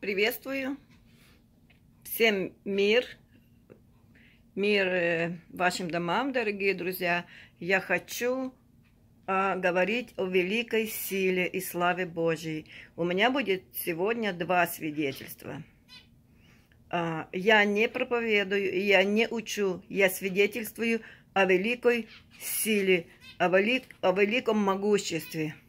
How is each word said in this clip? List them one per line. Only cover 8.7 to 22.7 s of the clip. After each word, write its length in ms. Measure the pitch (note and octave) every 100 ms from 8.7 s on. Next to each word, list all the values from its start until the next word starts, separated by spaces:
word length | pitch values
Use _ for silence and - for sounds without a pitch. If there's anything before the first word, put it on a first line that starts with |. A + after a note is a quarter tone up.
| _ _ _ _ _ -
а, 300 | F#3+ G3 F#3
говорить 580 | F#3 F3 F3+ A#3 A#3+ -
о 100 | F#3+
великой 600 | F#3 F3+ A3 A#3 A3 A3
силе 640 | - - G3 F#3 F#3 F3+
и 120 | F#3+
славе 460 | F#3 F3 F3 F3+ F3+
Божьей. 600 | E3 E3 D#3+ D#3+ D#3 - - - -
У 80 |
меня 280 | E3+ F3+ A3
будет 320 | C4+ A3 F#3+ -
сегодня 580 | - - D#3+ F#3+ A#3 G#3+
два 360 | F3 E3+ F3+ E3+
свидетельства. 960 | - D#3 D3 D3 - - - - - D#3 _ _ - - _ _ _ _ - _ _ -
А, 360 | F3 E3+ D#3+ -
я 320 | F#3 F#3 A3 G#3
не 240 | G3+ A#3
проповедую, 920 | A#3+ B3+ A#3+ A#3 G#3 G3 G3+ G3 - G3+
я 180 | F#3+
не 240 | G3 G#3 A3+
учу, 540 | A#3 A3 - G3 F3 -
я 220 | F#3 F#3+
свидетельствую 880 | F#3 F#3+ F#3+ G#3 A3 A3 - A#3 A3+ - - _
о 120 | - F#3+
великой 640 | F#3 G3+ A#3+ A#3+ A#3+ A3 - _ -
силе, 680 | - - G#3